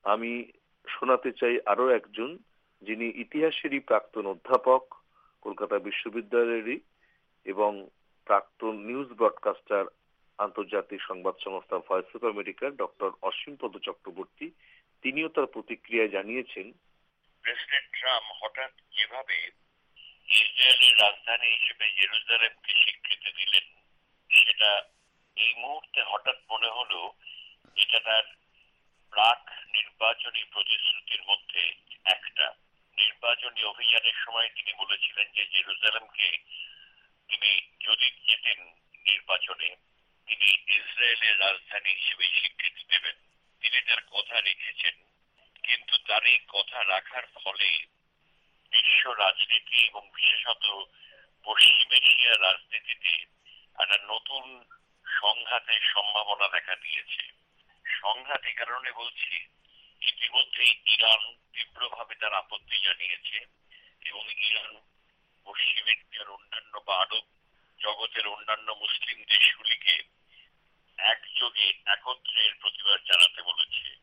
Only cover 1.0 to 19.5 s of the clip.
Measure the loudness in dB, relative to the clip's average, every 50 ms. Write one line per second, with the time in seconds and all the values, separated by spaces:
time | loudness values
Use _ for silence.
1 | 2 2 2 2 2 -6 -2 0 0 2 2 2 2 2 2 4 4 4 4 2
2 | 0 -6 -10 -8 -8 -8 -10 -16 _ _ _ _ _ _ _ _ -10 -8 -6 -6
3 | -6 -8 -8 -10 -14 _ -2 0 0 0 0 -4 -6 -4 -6 -6 0 0 0 0
4 | 0 -4 -8 -6 -6 -6 -8 -8 _ 2 2 2 6 4 4 4 2 _ -20 -20
5 | _ _ _ _ _ _ _ _ _ -12 -6 -6 -4 -2 -2 -4 -2 -4 -8 -8
6 | -8 -8 -8 -8 -6 0 2 2 2 2 0 -4 -4 -6 -8 -8 _ _ _ _
7 | _ _ _ _ _ _ _ _ _ -8 -2 0 0 0 0 -4 -14 -18 _ _
8 | _ _ _ _ _ 2 2 2 2 _ _ _ -8 -8 -8 -8 -10 -8 -8 -8
9 | -8 -10 -2 2 2 2 2 2 -4 -4 -4 -4 _ _ -2 -2 -2 -4 _ _
10 | _ _ _ _ _ _ _ -4 -4 -4 -4 -8 -8 -4 -4 -4 -4 _ -12 -12
11 | -10 -10 -10 -6 -6 -6 -6 -6 -10 -8 -8 -10 -8 _ -6 -6 -2 -2 -2 -2
12 | -2 -6 -12 -4 -4 -4 -4 -4 -8 -8 -8 -6 -8 -8 -4 -6 -8 -8 _ _
13 | -6 -6 -6 _ -6 -6 -6 -6 -10 -12 -12 _ -10 -10 -10 -10 -12 -12 -12 _
14 | _ -16 -12 -12 -14 _ _ _ -14 -14 _ _ _ _ _ _ _ _ _ _
15 | -6 -4 -4 -4 -6 -2 -2 -2 -2 -2 -4 -14 -12 -12 -14 -14 _ -2 0 0
16 | 0 2 0 -4 -4 -4 -8 -8 -8 -10 -12 -14 -14 -16 -18 _ _ _ _ _
17 | _ _ _ _ _ _ _ _ -6 -6 -6 -6 -4 -2 -2 -2 -2 -4 -10 -4
18 | -2 0 0 0 -2 -6 -14 -10 -10 -8 _ -8 -10 -10 _ _ _ _ -2 -2
19 | -2 -2 -4 -12 -6 -4 -4 -4 -4 -8